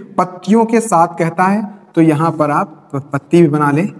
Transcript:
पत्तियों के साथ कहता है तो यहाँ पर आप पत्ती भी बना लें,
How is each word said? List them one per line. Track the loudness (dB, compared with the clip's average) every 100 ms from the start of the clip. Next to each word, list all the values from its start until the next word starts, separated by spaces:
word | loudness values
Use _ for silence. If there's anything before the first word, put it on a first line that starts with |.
| -10
पत्तियों | -4 -4 -4 0 0
के | 2 0
साथ | 0 0 0 0
कहता | -4 -2
है | -2 0 -6 -12 -8
तो | 2
यहाँ | 2 2 0
पर | 0 0
आप | 0 -4 -10 -10 -10 -6
पत्ती | -10 0 4
भी | 4
बना | 2 0
लें, | 0 -2 -6